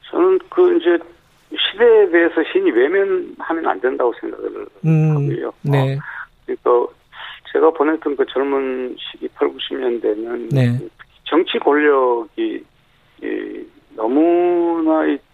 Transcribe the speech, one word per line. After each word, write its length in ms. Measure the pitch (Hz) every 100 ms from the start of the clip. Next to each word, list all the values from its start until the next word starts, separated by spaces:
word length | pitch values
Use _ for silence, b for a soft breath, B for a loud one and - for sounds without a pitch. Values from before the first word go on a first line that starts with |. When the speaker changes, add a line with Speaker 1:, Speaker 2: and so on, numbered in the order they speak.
| -
Speaker 1:
저는 300 | 156 180 190 -
그 280 | - 180 175
이제 200 | 170 170 - - _ _ _
시대에 600 | - - 196 233 220 196
대해서 260 | 170 170 165 147
시인이 180 | 180 190
외면하면 960 | 117 139 190 196 185 - - - 165 -
안 140 | 90
된다고 320 | 127 139 127 110
생각을 460 | 110 107 107 101 104 _ 160
Speaker 2:
음, 260 | 160 156 151
Speaker 1:
하고요. 360 | 143 131 135 -
Speaker 2:
네. 320 | 147 139 135 139
Speaker 1:
어, 40 | B B B _ -
그러니까 480 | 127 - 120 - - _ B B B -
제가 200 | 139 156
보냈던 440 | 165 151 160 156 139
그 100 | 135
젊은 680 | 135 139 139 135 127 127 -
시기 280 | - - -
팔구십 460 | - 143 135 - 139
년대는 720 | 127 117 110 107 117 120 117
Speaker 2:
네. 300 | 135 123 123 - _ - _ -
Speaker 1:
정치 320 | 147 185 -
권력이 1040 | - 143 151 139 127 120 110 - 113 110 - _ _ _ _ _
이 420 | - 52 104 104 - _ _ -
너무나 1080 | 110 135 165 175 175 175 170 165 160 160 156
이 100 | 143 _